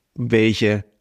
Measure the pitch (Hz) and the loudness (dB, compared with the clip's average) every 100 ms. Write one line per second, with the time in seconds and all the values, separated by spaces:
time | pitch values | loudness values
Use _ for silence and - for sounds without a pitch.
0 | _ - 120 113 110 107 107 104 - _ | _ -10 -2 2 2 2 0 -2 -6 _